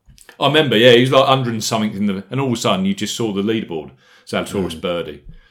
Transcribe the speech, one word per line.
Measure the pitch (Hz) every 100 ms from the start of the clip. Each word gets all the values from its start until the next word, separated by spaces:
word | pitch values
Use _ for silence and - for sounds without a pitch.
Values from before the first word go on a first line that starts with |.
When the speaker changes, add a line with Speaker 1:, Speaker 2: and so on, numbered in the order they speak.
| _ - - -
Speaker 1:
I | 139
remember, | 147 151 107
yeah, | 123
he | 120
was | 127
like | 135 135
hundred | 135 120
and | 113
something | - 113 107
in | 98 104
the, | 95 -
and | 131
all | 139
of |
a | 117
sudden | 120 95 95
you | 98
just | 107 -
saw | 113
the | 98
leaderboard, | 101 113 - 82 71 - _ _ -
Zalatoris | 101 90 104 87 80
Speaker 2:
Mm. |
Speaker 1:
birdie, | 92 87 78 71 - - _